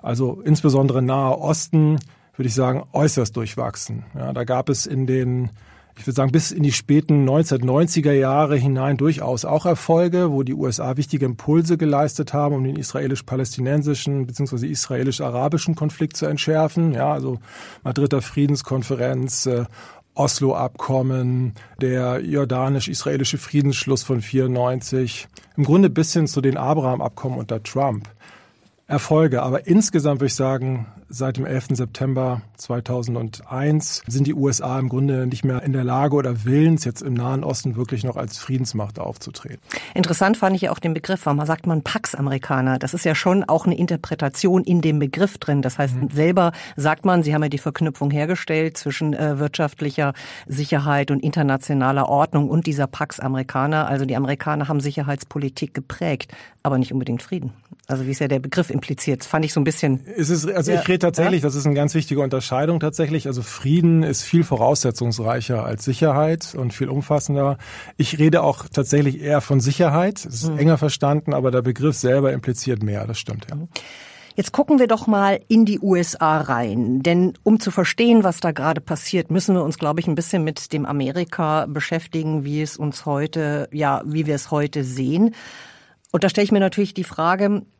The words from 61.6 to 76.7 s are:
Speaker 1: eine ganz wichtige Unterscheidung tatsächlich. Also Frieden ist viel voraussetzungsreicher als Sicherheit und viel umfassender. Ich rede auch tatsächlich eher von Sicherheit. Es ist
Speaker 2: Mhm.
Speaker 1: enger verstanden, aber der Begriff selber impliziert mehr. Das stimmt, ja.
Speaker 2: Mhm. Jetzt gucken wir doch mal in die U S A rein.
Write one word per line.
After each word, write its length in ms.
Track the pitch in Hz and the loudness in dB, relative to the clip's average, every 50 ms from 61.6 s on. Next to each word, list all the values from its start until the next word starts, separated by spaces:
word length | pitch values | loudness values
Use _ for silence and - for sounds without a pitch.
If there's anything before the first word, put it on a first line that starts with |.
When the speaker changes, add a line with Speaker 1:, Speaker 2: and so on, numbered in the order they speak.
| 139 | 2
Speaker 1:
eine 100 | 151 143 | 2 2
ganz 200 | 139 147 147 - | 2 2 2 2
wichtige 260 | 160 151 - 143 139 | 0 0 0 0 0
Unterscheidung 580 | 139 135 135 131 123 - 131 127 147 160 170 160 | 0 0 -2 -4 -2 -2 -2 0 0 0 0 0
tatsächlich. 460 | 147 156 151 - 160 147 156 156 - | -2 -2 0 0 -2 0 0 -2 -2
Also 160 | 139 131 123 | -4 -6 -6
Frieden 640 | 117 - - - - 135 151 175 165 170 165 165 160 | -6 -8 -10 -4 2 4 4 6 6 6 6 6 4
ist 180 | 156 135 - | 2 0 -4
viel 220 | - - - 170 160 | -2 2 4 4 4
voraussetzungsreicher 1200 | - 143 113 113 127 147 - - 127 117 - 120 117 110 117 110 110 120 123 113 - 123 110 113 | 4 2 2 4 4 4 4 2 0 0 0 -2 -2 -2 -2 -2 -2 -2 -2 -2 -2 -2 -2 -2
als 180 | 120 113 110 - | -4 -6 -4 -4
Sicherheit 720 | 135 123 - 156 156 135 143 151 156 165 165 - - - | -4 0 2 2 2 4 4 2 2 0 -2 -6 -10 -6
und 180 | 131 127 120 - | -4 -4 -4 -4
viel 160 | - 135 135 | -4 -4 -2
umfassender. 680 | 135 143 139 - 151 147 - - 143 139 139 139 139 - - - - - - - - | -2 -4 0 0 0 0 0 0 0 0 2 0 -2 -4 -8 -18 -18 -18 -18 -18 -2
Ich 220 | - 135 - - 151 | -2 -2 -2 2 4
rede 240 | 151 160 147 170 - | 4 6 6 6 4
auch 240 | 147 139 - - - | 2 0 -2 -8 -4
tatsächlich 480 | - 143 135 - 147 147 147 139 131 - | -2 -2 0 2 2 4 4 2 0 -2
eher 220 | 147 143 147 147 | -2 0 0 0
von 180 | - - 143 135 | 2 2 2 2
Sicherheit. 600 | 117 139 143 - 175 156 143 160 180 196 196 - | 4 2 2 4 2 4 4 2 2 2 -2 -4
Es 240 | - 165 131 113 135 | -10 -10 -8 -4 -4
ist 80 | 165 | -2
Speaker 2:
Mhm. 80 | 156 147 | 0 4
Speaker 1:
enger 180 | 143 156 160 | 4 4 4
verstanden, 560 | 131 151 147 - - - 143 147 151 147 - 143 | 4 2 -2 0 0 0 0 0 0 0 -2 -2
aber 160 | 139 127 131 | 0 0 2
der 140 | 123 127 117 | 2 2 0
Begriff 340 | 127 117 120 131 156 143 | 0 -2 0 0 0 0
selber 340 | - - 123 127 139 139 135 | 2 2 2 4 4 4 2
impliziert 520 | 135 131 - 127 120 - - 135 123 107 107 | 0 0 -2 -4 -4 -4 -2 -4 -2 -2 -2
mehr. 240 | 107 104 101 104 | -4 -4 -4 -4
Das 100 | 107 113 | -6 -8
stimmt, 300 | - - - 110 107 107 - | -8 -8 -8 -10 -10 -10 -10
ja. 60 | 151 | -10
Speaker 2:
Mhm. 120 | 147 165 170 _ - - - - - - - - - - - - | -10 -10 -10 _ -12 -14 -14 -20 -20 -20 -20 -20 -20 -20 -10 -6
Jetzt 160 | - 196 - | -4 -4 -2
gucken 280 | - - 285 - 302 262 | 0 0 2 4 6 4
wir 80 | 254 | 6
doch 200 | 233 226 220 - | 4 2 0 2
mal 320 | 226 214 202 196 196 196 - - | 2 2 4 4 4 2 0 0
in 180 | _ 220 226 226 | _ 6 6 6
die 140 | 208 208 - | 6 2 0
U 160 | - 202 185 | 2 2 2
S 200 | 175 175 170 - | 2 2 0 0
A 240 | - 165 156 156 156 | 2 2 4 4 2
rein. 640 | 143 135 131 120 120 110 | 2 0 0 0 0 0